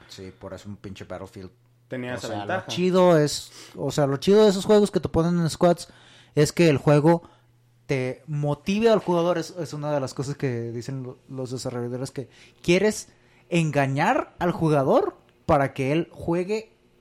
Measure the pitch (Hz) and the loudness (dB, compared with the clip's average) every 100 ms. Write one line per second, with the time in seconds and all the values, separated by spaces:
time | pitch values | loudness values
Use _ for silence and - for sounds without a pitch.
0 | - - 95 - 98 92 104 101 101 98 | -20 -18 -18 -16 -16 -16 -16 -16 -16 -16
1 | 92 90 95 98 92 - _ _ _ 127 | -14 -14 -14 -16 -18 -20 _ _ _ -10
2 | 123 123 117 104 104 185 160 117 180 180 | -8 -8 -8 -8 -6 -6 -6 -2 0 4
3 | 180 160 147 - - - - - 143 151 | 4 4 2 -2 -12 -20 -20 -10 -6 0
4 | 139 139 - 208 214 190 202 208 208 175 | 0 0 4 6 6 4 4 4 4 0
5 | 147 165 165 175 160 - 175 165 - - | -2 0 0 0 0 2 2 2 -4 -20
6 | - - _ 147 147 - 170 135 156 147 | -20 -20 _ 0 0 4 4 4 4 4
7 | 151 170 - _ _ _ _ _ - 135 | 6 2 0 _ _ _ _ _ -6 -4
8 | 127 127 - 147 147 143 - 208 226 208 | -4 -6 -8 -4 -2 -2 -2 0 4 2
9 | - 175 170 170 151 180 147 151 147 147 | 2 0 0 -2 -4 -10 -10 -8 -4 -4
10 | 131 - 135 139 139 117 117 120 117 135 | -4 -6 -8 -6 -6 -4 -8 -10 -10 -10
11 | 127 - _ 131 123 127 131 123 120 123 | -12 -16 _ -12 -10 -8 -8 -6 -6 -8
12 | 135 - 120 - - _ - 185 214 214 | -10 -10 -14 -18 -20 _ 0 2 2 -2
13 | - _ _ _ _ 175 156 139 135 135 | -10 _ _ _ _ -2 0 0 0 0
14 | 185 294 349 - 175 - 160 147 135 254 | 0 0 -4 -4 -4 0 2 2 4 2
15 | 403 - _ _ - 151 135 - 131 160 | 0 -6 _ _ 2 2 2 -2 -2 -2
16 | 160 - - 170 185 214 - _ _ _ | -2 -8 -4 -4 -2 -6 -8 _ _ _